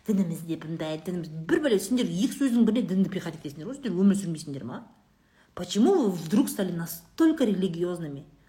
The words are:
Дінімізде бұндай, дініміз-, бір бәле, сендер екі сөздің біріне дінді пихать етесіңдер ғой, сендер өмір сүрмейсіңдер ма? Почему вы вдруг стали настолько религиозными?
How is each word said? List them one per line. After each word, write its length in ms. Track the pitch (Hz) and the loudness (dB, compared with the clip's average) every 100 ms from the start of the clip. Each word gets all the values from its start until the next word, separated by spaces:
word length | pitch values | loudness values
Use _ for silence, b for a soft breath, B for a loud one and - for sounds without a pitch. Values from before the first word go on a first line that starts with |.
| - | -2
Дінімізде 480 | 196 175 156 165 160 | 0 0 -4 -6 -8
бұндай, 440 | 160 165 156 156 185 | -6 -6 -6 -6 -6
дініміз-, 280 | 180 160 160 160 | -6 -8 -10 0
бір 160 | 339 302 | 0 4
бәле, 120 | 196 | 2
сендер 240 | - 254 190 | 2 0 0
екі 340 | 170 240 - | 0 -2 0
сөздің 260 | 277 233 214 | 2 4 4
біріне 220 | 226 170 | 4 0
дінді 220 | 190 185 | 2 2
пихать 240 | 175 165 160 | 0 -8 -10
етесіңдер 300 | 147 147 160 | -14 -12 -12
ғой, 100 | 277 | -8
сендер 200 | 226 175 | -4 4
өмір 200 | 196 185 | 4 4
сүрмейсіңдер 480 | 165 156 - 139 120 | -2 -6 -8 -10 -10
ма? 140 | - - _ _ b b b b - | -12 -14 _ _ b b b b -12
Почему 340 | 175 202 294 | -4 4 6
вы 160 | 381 214 | 6 4
вдруг 400 | 175 160 202 - | 0 0 2 2
стали 220 | - 185 | 0 -4
настолько 720 | 170 170 - - - 320 311 | -4 -8 -10 -16 2 4 4
религиозными? 800 | 226 185 185 165 175 170 156 139 - b | 2 2 0 -2 -4 -4 -8 -10 -14 b